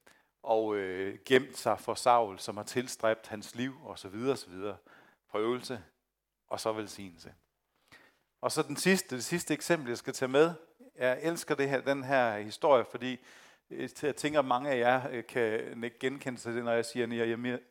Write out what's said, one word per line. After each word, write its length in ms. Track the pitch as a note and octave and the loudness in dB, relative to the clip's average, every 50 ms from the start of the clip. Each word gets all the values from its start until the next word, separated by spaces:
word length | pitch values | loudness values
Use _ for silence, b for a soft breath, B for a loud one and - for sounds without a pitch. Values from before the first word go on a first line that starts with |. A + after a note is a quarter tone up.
| b b b b b b b _ - | b b b b b b b _ -2
og, 340 | C3+ A2+ A2 A2 G#2+ G#2 | 0 2 2 2 2 0
øh, 420 | G2+ G2 F#2 F2+ F#2 F#2+ G2 G2+ - - | -2 -2 -2 -4 -4 -4 -4 -6 -8 2
gemt 320 | - C3+ B2+ - - - | 6 6 6 6 4 -6
sig 240 | - - B2 G#2+ G2+ | -4 0 0 0 0
for 140 | - - A2 | -2 -4 -6
Saul, 440 | - - B2+ A#2+ A#2+ A#2 G2+ F#2+ F#2 | 0 4 6 6 6 4 2 -2 -8
som 180 | - - G#2+ | -10 -8 -8
har 80 | G#2 G#2 | -8 -8
tilstræbt 640 | - - B2+ B2 B2+ - - - A2 A2 A2 - | -4 -4 -4 -4 -4 -6 0 2 2 0 0 -4
hans 280 | - A2 G#2 G#2 - - | -10 -12 -10 -10 -12 -8
liv, 200 | A#2 B2 C3+ C3 C#3+ D#3 | -6 -6 -6 -6 -12 -14
og 140 | G#2+ F#2+ - | -14 -14 -12
så 100 | - G2 | -12 -12
videre, 280 | F2+ G#2+ A#2+ C3+ C3 | -10 -4 -2 -2 -2
så 140 | A2+ - F#2 | -2 -4 -12
videre. 260 | F2 F#2 F#2+ G#2 G2 F#2 _ b b b b b b b b _ | -12 -8 -8 -8 -8 -10 _ b b b b b b b b _
Prøvelse, 520 | - G#2 G#2+ A#2 B2 B2 A#2+ - C3 G#2+ F2 - _ _ _ _ _ _ _ _ _ _ _ _ | -4 -2 -2 0 -2 -2 -4 -8 -10 -10 -10 -16 _ _ _ _ _ _ _ _ _ _ _ _
og 120 | - G2+ | -8 -4
så 120 | - A2+ A2 | -2 -2 -2
velsignelse. 600 | A2 G#2 G2 - - G2+ F#2+ E2+ E2 - G2 F#2 _ _ _ _ _ _ _ _ b b b b b b b b b b b b _ | -2 -4 -8 -10 -14 -14 -16 -16 -18 -20 -20 -20 _ _ _ _ _ _ _ _ b b b b b b b b b b b b _
Og 120 | - B2+ - | -4 -2 0
så 100 | D3+ D#3 | 0 -2
den 140 | - D3 | -2 -4
sidste, 400 | B2+ - F3+ F#3+ F#3 - - C3 | 0 4 4 4 4 2 -4 -6
det 80 | B2 A2+ | -6 -4
sidste 300 | - F3 F3 - - D#3 | -4 -4 -4 -2 -2 -2
eksempel, 340 | C#3+ - - F3 E3 C#3 A#2+ | -4 2 0 0 0 2 -4
jeg 100 | A#2+ A2 | -6 -6
skal 140 | - - B2+ | -6 -8 -4
tage 160 | - C#3 B2+ | -4 -4 2
med. 240 | C3 C#3+ D#3 E3+ F3 - - _ _ _ - - _ - | 6 6 6 6 4 -2 -12 _ _ _ -20 -20 _ 0
Jeg 200 | B2+ B2+ B2+ C3 D3 | 0 0 0 2 0
elsker 320 | D#3+ E3+ E3 - - D3+ | -2 -2 -2 -2 -4 0
det 140 | C3+ C#3 C#3 | 0 2 0
her, 120 | C#3 B2+ | 0 0
den 240 | B2+ C3+ C#3 C#3 C3 | 2 0 0 0 0
her 340 | B2+ C#3 C3 B2 A#2 G#2+ G#2 | 2 2 4 4 2 0 -2
historie, 460 | G#2 G#2+ G#2 - - D#3+ C#3 A#2+ G#2+ - | -6 -8 -8 0 4 6 6 6 6 2
fordi, 300 | - A2+ A#2 B2+ B2+ - B B B B B B B B B _ | -4 -8 -6 -6 -6 -8 B B B B B B B B B _
øh, 180 | - C3 C3 B2+ - - - | -8 -8 -8 -8 -8 -4 -4
jeg 140 | D3 B2 | -2 -2
tænker, 220 | - - D3 D3+ D3+ | -2 -2 0 2 2
at 60 | C3+ | 2
mange 260 | C3 B2+ B2 C#3 D3 | 4 2 0 2 0
af 80 | C3+ B2 | 0 4
jer, 300 | A#2 A#2+ B2+ C3 B2 D3 | 4 4 4 4 2 -2
øh, 140 | C3+ A#2+ A2 | -6 -6 -8
kan 520 | - - B2+ A#2 A2 A2 A#2 B2+ B2+ - A#2 | -4 0 0 2 2 2 0 -4 -6 -8 -8
nikke 200 | A2+ A#2+ - - | -8 -8 -8 -4
genkendelse 500 | - C3 C#3 C#3+ - C3 B2 A#2 - A#2 | -4 -4 -4 -2 -6 -8 -8 -6 -6 -6
til 80 | A#2 | -4
det, 80 | A#2+ A#2+ | -2 0
når 80 | A#2+ A#2 | 2 2
jeg 120 | A#2 A2+ | 2 2
siger 220 | - - B2 A#2+ | 0 -2 -2 -2
Jeremia-, 520 | A#2 A#2 A#2 A#2 A2+ A#2 A2+ A#2+ B2 B2 B2 - _ | 0 0 0 0 0 0 0 -2 -2 -4 -4 -6 _